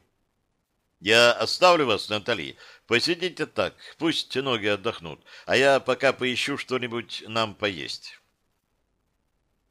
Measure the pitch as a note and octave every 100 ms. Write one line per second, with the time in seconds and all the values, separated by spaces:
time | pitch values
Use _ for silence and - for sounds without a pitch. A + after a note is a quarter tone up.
0 | _ _ _ _ _ _ _ _ _ _
1 | F#2 A2+ A#2+ G#2 A2 - F3+ F3 C3 G2
2 | - G#2 G2 G#2+ C#2 - - - - A#2
3 | D3+ F3 F3+ - C#3+ - F2 - - -
4 | D#3+ - - B2+ C#3 A#2 G#2 G#2 G2+ -
5 | E2 C#2 - - - A2 C#3 C3+ - B2
6 | C3+ A#2+ B2+ A2+ - C#3 - B2+ A#2+ A#2
7 | A2 - G#2+ A2+ A2 F#2 G#2 E2+ B1 -
8 | - - _ _ _ _ _ _ _ _
9 | _ _ _ _ _ _ _